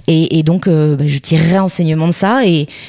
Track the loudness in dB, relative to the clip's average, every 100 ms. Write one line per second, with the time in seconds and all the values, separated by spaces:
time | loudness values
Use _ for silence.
0 | 0 0 2 0 0 0 0 0 2 0
1 | 0 -2 -2 0 2 0 0 -2 -2 0
2 | 0 0 0 2 2 0 -2 -10